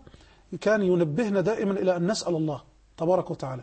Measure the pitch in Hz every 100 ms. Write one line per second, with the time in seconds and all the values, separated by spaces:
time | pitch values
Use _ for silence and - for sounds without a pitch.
0 | - - - - _ 180 202 214 185 180
1 | 165 151 220 196 180 220 202 196 185 175
2 | 175 220 - 160 156 135 - _ _ -
3 | 165 180 - 165 139 131